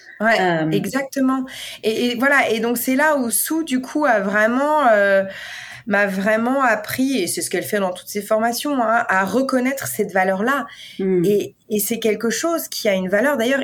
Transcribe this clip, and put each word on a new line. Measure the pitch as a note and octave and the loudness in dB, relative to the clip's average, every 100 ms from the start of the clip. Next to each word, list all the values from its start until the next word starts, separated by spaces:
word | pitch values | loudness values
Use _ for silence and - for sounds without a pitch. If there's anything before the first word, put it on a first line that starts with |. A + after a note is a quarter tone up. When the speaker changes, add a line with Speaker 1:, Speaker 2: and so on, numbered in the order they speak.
| - - | -18 -2
Speaker 1:
Ouais, | G#3+ G#3 | 2 4
Speaker 2:
Euh. | F#3 E3 D#3 | 2 2 0
Speaker 1:
exactement. | G3+ G#3 C4 C4+ C#4 C4 C4 B3+ - - - | 0 -2 -4 -4 -2 0 0 -4 -10 -14 -6
Et, | - A3 A#3+ | -4 0 -2
et | A#3+ | 0
voilà. | C4+ C#4 - | 2 2 2
Et | A3 | 0
donc, | A#3 A#3+ | 0 -2
c'est | B3+ C4 | 0 2
là | D#4 C#4+ | 2 2
où | A#3 | 0
Sue, | - - D#4+ | -2 -2 -2
du | D#4+ B3+ | -2 -4
coup, | B3+ D4+ | -2 0
a | D4 G#3+ | 2 2
vraiment, | F#3+ G#3 A3 B3+ D4 D4+ B3+ | 2 2 2 2 2 4 4
euh, | G#3 G3+ G3 F#3+ - - - - - - | 4 4 4 2 -6 -14 -14 -16 -12 -2
m'a | G3+ G3+ | 0 0
vraiment | F#3+ G3+ A3 A#3+ C#4 | 0 0 2 0 2
appris, | B3+ G#3+ - - C4+ B3+ | 2 0 -2 -2 0 0
et | E3+ | -2
c'est | - | -4
ce | D#3+ | -4
qu'elle | F3+ | -4
fait | F3 G#3 | -2 -2
dans | F#3 | -2
toutes | F3+ - | -4 -8
ses | G3+ | -8
formations, | G3+ A3 A#3 A#3+ D4 C4+ | -2 0 0 -2 -2 0
hein, | A3 A#3 - | 2 0 2
à | F#3+ G3 | 0 2
reconnaître | A#3+ C4 C4 B3+ C#4 - | 0 2 0 0 -2 -4
cette | - G3+ | -4 -2
valeur-là. | F#3+ F#3+ F#3+ A#3 C#4 B3 - - - | 0 2 0 0 -2 -4 -14 -14 -4
Speaker 2:
Hmm. | F#3+ F3+ | 0 2
Speaker 1:
Et, | F3 G#3 - - - | 2 2 -2 -10 -6
et | G#3 | -4
c'est | - A#3 | -2 -2
quelque | A3 G#3 A#3 | -2 0 -2
chose | - E4 E4 - | -2 -2 -2 -4
qui | - G#3+ | -4 0
a | F#3+ | 0
une | F#3 | 0
valeur, | G3+ C4+ C4 | 0 2 0
d'ailleurs, | A#3 C4+ | 0 0